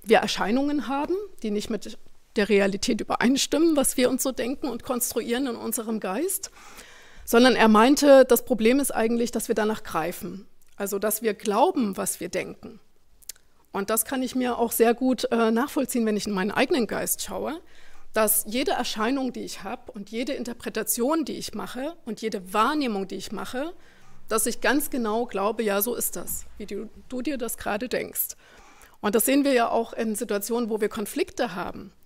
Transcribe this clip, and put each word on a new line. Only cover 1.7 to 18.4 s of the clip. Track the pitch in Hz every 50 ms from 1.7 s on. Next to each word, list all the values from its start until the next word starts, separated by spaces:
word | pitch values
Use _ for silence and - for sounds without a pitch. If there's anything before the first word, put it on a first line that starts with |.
| 214 202 - 220 214 - - - - - - _ -
der | 226 202 -
Realität | 208 196 196 196 190 202 - - 233 208
übereinstimmen, | - - - - - 240 277 254 - - 285 285 330 339 311
was | 285 254 - -
wir | - 247 247
uns | 262 247 -
so | 269
denken | 254 - 233 240 285 - -
und | 269 233 233 -
konstruieren | - 247 240 - - - 240 214 226 233 247 277
in | 254 226
unserem | 214 208 226 220 254 214 226 226 208
Geist, | - 190 190 240 330 392 - - - - - - - - - - - - - - - - - - -
sondern | - - 233 247 254 214
er | - 226 226
meinte, | 214 208 226 262 294 - 285 285 269 262 254
das | 254 240 233 -
Problem | - 247 202 220 226 254 285
ist | 269 -
eigentlich, | - - 220 226 240 233 240 233
dass | - 226 -
wir | - 220
danach | 220 208 214 220 - -
greifen, | - - 165 156 175 180 - - 175 180 190 214 - - - - - -
also | - 202 196 202 196
dass | 208 220 214 -
wir | 240 220 202
glauben, | - - 208 196 220 285 381 370 302 233 202 185
was | - 190 - - -
wir | - 180
denken. | - 175 - - - - - - - - - - - _ _ _ - - - - - _ _ _ _ _ _ _
Und | - 190 196 214
das | 220 220 -
kann | - 277 254
ich | 262 240 -
mir | 254 247 247 240
auch | - 240 226
sehr | - - 226 233 233
gut, | - 262 254 254 - - -
äh, | 240 226 226 220
nachvollziehen, | 226 226 269 294 - 302 262 - - 247 226
wenn | 220 214
ich | 202 -
in | 214 208
meinen | 190 185 208
eigenen | - - 254 285 370 269 220
Geist | - 170 - 220 - - - -
schaue, | 202 196 202 202 226 302 349 - - - - - - - - - - -
dass | 220 220 208 - -